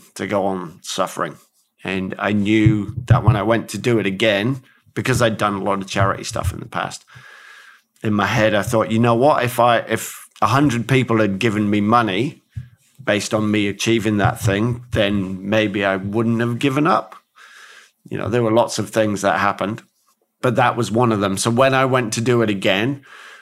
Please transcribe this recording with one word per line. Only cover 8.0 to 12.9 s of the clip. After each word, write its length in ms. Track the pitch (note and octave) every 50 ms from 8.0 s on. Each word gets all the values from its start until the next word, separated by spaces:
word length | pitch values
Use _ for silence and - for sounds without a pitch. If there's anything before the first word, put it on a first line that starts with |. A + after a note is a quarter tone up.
| -
in 100 | A2 G#2
my 120 | G#2 G2 G2
head, 260 | A2 A#2 G#2+ A2 G#2
I 100 | G#2 F#2+
thought, 280 | - A#2 A2 G#2 E2+
"You 80 | A2 A2+
know 160 | A#2+ A#2+ A#2
what? 280 | A#2 C3 D3+ D3 - A#2+
If 160 | A#2+ - -
I, 200 | A#2 A#2+ A#2 G#2+
if 480 | - - A2+ A2 - - - - - - _ -
a 60 | G#2+ G#2
hundred 400 | A2+ C#3 D3+ C#3+ - A#2+ A2+ -
people 320 | C3 C3 B2 A#2+ A#2 A2
had 200 | A2 G2+ G2 F#2+
given 300 | A#2 A#2 G2+ G#2+ G#2+ G2+
me 120 | G#2 G#2
money 600 | G#2 G#2 A#2 A#2+ A#2 G#2 F#2 G2 B2+ - - - _ _ _ - - - - _ _ _